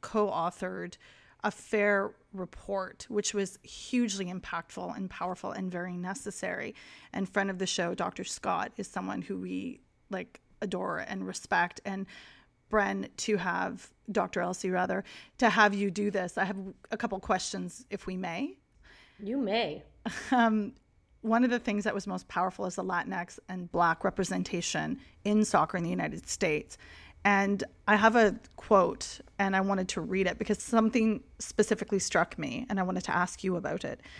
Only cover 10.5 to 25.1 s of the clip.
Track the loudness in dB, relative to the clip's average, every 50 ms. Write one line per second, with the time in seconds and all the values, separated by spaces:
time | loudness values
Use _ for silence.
10.5 | _ _ -6 -4 -4 -4 -2 -2 -4 -4 -6 -6 -6 -6 -6 -6 -6 -8 -4 0
11.5 | 2 2 2 2 -2 -10 _ -8 -6 -6 -8 -8 -12 -20 -20 -20 -20 -20 _ _
12.5 | _ _ _ _ 2 2 2 2 0 -4 -6 -8 _ -8 -2 0 0 0 0 -2
13.5 | -2 -2 -2 -4 -6 -8 -14 -20 _ _ _ -4 -2 -2 -2 0 -2 -2 -2 -2
14.5 | -4 -4 -4 -2 0 0 0 0 -2 -4 -4 -8 -14 -20 -20 -20 _ _ 2 4
15.5 | 8 8 6 6 6 4 0 0 0 0 -2 0 0 -2 -4 -2 -2 -2 -2 -2
16.5 | -2 -6 -8 -12 -14 _ _ -8 -8 -4 -4 -4 -4 -6 -2 0 0 0 0 -4
17.5 | -6 -6 -6 -8 -10 -12 -14 _ -10 -10 -8 -8 -8 -6 -6 -6 -6 -4 -6 -6
18.5 | -8 _ _ _ _ _ _ -20 -20 -20 -20 _ _ _ -8 -4 -2 -2 0 0
19.5 | 0 0 0 0 -4 -6 -10 -18 _ _ _ -8 -8 -8 -2 2 4 6 6 6
20.5 | 4 2 0 -2 -6 -12 _ _ _ _ _ _ _ _ -2 2 4 6 6 4
21.5 | 4 2 0 0 0 0 0 0 -2 -2 -4 -4 -6 -8 -8 _ -2 0 0 0
22.5 | 0 -2 -6 -4 -4 -4 -4 -2 -2 -2 -2 -2 -4 -6 -6 -8 -12 -20 _ -10
23.5 | -8 -8 -8 -4 2 4 4 4 4 4 0 -2 0 0 -2 0 0 -2 -2 -2
24.5 | -2 -4 -4 -2 -2 -2 -2 -2 -4 -6 -8 -20